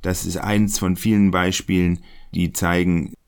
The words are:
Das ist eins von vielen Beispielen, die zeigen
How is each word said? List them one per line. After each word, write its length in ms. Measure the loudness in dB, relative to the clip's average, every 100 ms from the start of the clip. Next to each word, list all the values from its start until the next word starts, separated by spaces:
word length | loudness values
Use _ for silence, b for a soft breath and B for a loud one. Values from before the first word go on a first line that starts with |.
Das 240 | -2 -4
ist 140 | -4 -6
eins 400 | -2 0 0 0
von 180 | -2 0
vielen 340 | 2 4 4
Beispielen, 680 | 4 0 -2 0 0 2 0 b b b
die 200 | -2 -2
zeigen 580 | -2 0 2 2 0 -2 -12